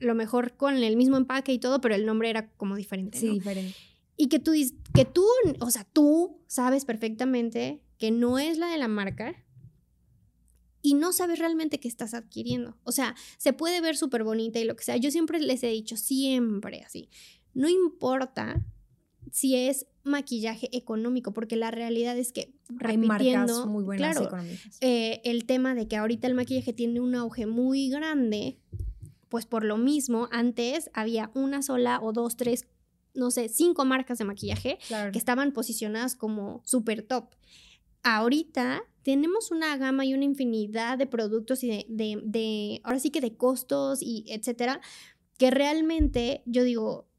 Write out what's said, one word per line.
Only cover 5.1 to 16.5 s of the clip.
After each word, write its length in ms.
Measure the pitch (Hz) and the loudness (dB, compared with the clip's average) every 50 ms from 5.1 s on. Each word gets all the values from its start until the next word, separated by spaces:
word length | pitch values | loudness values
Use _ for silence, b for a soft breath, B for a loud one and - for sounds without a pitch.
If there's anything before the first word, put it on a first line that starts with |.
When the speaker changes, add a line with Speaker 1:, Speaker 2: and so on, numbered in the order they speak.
| - 349 370 427 494 523 466 330 269 - | 4 4 6 6 6 6 4 2 2 0
Speaker 1:
o 120 | 240 240 | -2 -2
sea, 140 | 233 226 196 | -2 -2 -4
tú 540 | - - 311 294 294 302 330 349 381 - - _ | 0 4 6 8 8 8 6 4 2 -2 -8 _
sabes 380 | - - - 247 254 262 277 269 | -6 -2 0 2 2 2 2 0
perfectamente 1000 | 269 226 220 233 226 220 220 254 262 262 240 233 233 220 233 240 254 294 294 _ _ _ - | -2 -4 -4 -4 -4 -4 -2 0 0 2 0 0 -2 -2 -4 -4 -6 -6 -10 _ _ _ -4
que 120 | - 220 | -2 0
no 280 | 226 233 240 240 247 262 | 2 2 2 2 2 2
es 200 | 285 320 330 311 | 0 0 0 0
la 100 | 339 349 | -2 -2
de 80 | 339 311 | -2 -2
la 100 | 262 226 | -2 0
marca 460 | 214 208 196 196 185 - 214 262 349 - _ _ _ - - - - _ _ _ _ _ _ _ _ _ _ _ _ _ _ _ _ _ _ _ _ _ | 0 -2 -2 -4 -4 -6 -8 -10 -10 -12 _ _ _ -20 -20 -20 -20 _ _ _ _ _ _ _ _ _ _ _ _ _ _ _ _ _ _ _ _ _
y 120 | - 285 285 | 2 4 4
no 180 | 285 311 359 | 4 4 2
sabes 260 | 359 - 370 349 339 320 | 0 0 0 0 0 0
realmente 420 | 330 330 330 320 320 302 294 - | 0 0 0 0 -2 -2 -4 -4
qué 80 | - 240 | -6 -8
estás 260 | 240 - 240 214 226 | -8 -8 -8 -8 -8
adquiriendo. 600 | 233 226 - - 220 226 240 247 247 240 240 226 _ - | -10 -12 -12 -12 -8 -6 -4 -4 -4 -4 -8 -12 _ -6
O 80 | - | -4
sea, 240 | 254 - 262 226 233 B B B B - | -2 -2 -2 -2 -4 B B B B -2
se 140 | - 294 | 0 0
puede 280 | - - 311 330 359 349 | 2 2 0 0 0 0
ver 160 | 330 320 311 | 0 0 0
súper 260 | - 320 277 247 233 | -2 -2 -2 0 -2
bonita 380 | 220 220 220 226 226 226 220 233 | -2 -2 -2 -2 -2 -2 -2 -2
y 40 | 226 | -2
lo 120 | 226 233 | -2 -4
que 80 | - - | -4 -4
sea. 120 | - 240 247 | -2 0 0
Yo 120 | 233 294 | 2 2
siempre 300 | 269 339 320 311 339 339 | 2 2 0 0 0 0
les 220 | 302 247 262 254 - | 0 0 0 0 0
he 40 | 240 | -2
dicho, 280 | 226 220 220 - 233 | -2 -2 -4 -6 -8
siempre 840 | 220 - - 269 262 269 269 262 254 240 226 | -6 -4 -2 0 0 2 2 2 2 2 0